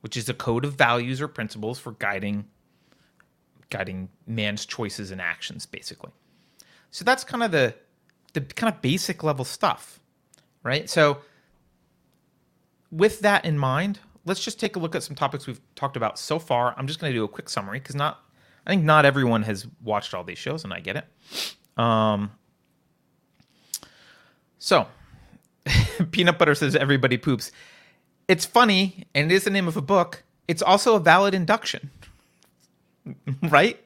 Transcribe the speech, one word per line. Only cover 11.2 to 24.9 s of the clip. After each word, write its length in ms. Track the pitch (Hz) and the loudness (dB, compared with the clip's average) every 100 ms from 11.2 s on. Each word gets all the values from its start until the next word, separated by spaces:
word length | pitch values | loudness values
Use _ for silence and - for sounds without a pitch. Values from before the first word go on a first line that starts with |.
| - _ _ _ _ _ _ _ _ _ _ _ _ _ _ _ _ | -8 _ _ _ _ _ _ _ _ _ _ _ _ _ _ _ _
with 260 | 160 208 214 | 2 2 2
that 240 | 208 202 | 2 2
in 140 | 170 147 | 2 0
mind, 400 | 135 135 190 196 _ _ | 0 0 -2 -6 _ _
let's 180 | 170 190 | -6 -4
just 160 | - - | -4 -6
take 160 | 214 190 | -6 -4
a 20 | |
look 160 | 165 | -4
at 80 | 165 | -6
some 140 | - 143 | -8 -4
topics 300 | 139 143 135 | -4 -4 -10
we've 120 | 120 _ | -14 _
talked 220 | - 139 135 | -8 -6 -2
about 200 | 113 - | -4 -4
so 200 | - 156 | -4 -6
far. 360 | 160 120 123 117 | 0 0 0 -2
I'm 100 | 135 | -8
just 140 | 156 | -6
gonna 120 | 156 | -4
do 120 | 120 | -2
a 40 | 107 | -4
quick 200 | - - | -6 -8
summary 320 | - 98 117 | -8 -6 -10
'cause 160 | 135 135 | -10 -4
not, 280 | 147 - _ _ _ _ - | -4 -6 _ _ _ _ -2
I 40 | |
think 140 | 190 | 0
not 200 | 156 156 | 6 8
everyone 380 | 143 135 127 113 | 8 6 2 2
has 240 | 107 101 113 _ | 0 -6 -8 _
watched 320 | 117 104 - | -4 -4 -4
all 80 | 92 | -10
these 160 | 90 87 | -12 -10
shows, 240 | - 156 | -8 -8
and 100 | 98 | -8
I 60 | 90 | -12
get 180 | 90 110 | -8 -8
it. 840 | - _ _ - - - _ - | -10 _ _ -10 -10 -12 _ -2
Um, 520 | 117 110 110 104 104 - _ _ _ _ _ _ _ _ _ _ _ _ _ - - _ - - _ _ _ _ | 2 4 2 0 -4 -10 _ _ _ _ _ _ _ _ _ _ _ _ _ -16 -16 _ -20 -20 _ _ _ _
so, 280 | - 170 - | 2 2 2